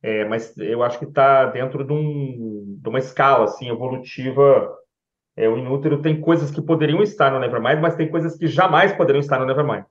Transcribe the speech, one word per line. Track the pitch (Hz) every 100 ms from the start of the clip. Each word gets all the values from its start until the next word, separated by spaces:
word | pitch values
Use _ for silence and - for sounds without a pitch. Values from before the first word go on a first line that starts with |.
É, | 110 110 107
mas | 117 113 -
eu | - 117
acho | 120 -
que | 143
tá | - 135 135 127
dentro | 123 131 135
de | 135
um, | 151 151 143 135 120 113 104 101 101
de | 113
uma | 127
escala, | 127 - 139 131 104
assim, | - 123
evolutiva. | 117 127 127 - - 131 131 139 131 - - _ _ _ _ _ -
É, | 113
o | 117
Inútero | 127 139 151 143
tem | 156 156
coisas | - 165 143
que | -
poderiam | 156 156 151 160
estar | 208 - 139
no | 135
Nevermind, | 123 120 117 156
mas | 165 160
tem | 156
coisas | 165 160 -
que | 165
jamais | 131 185 147 196
poderiam | 196 151 139
estar | 143 131
no | 131
Nevermind | 135 143 104 -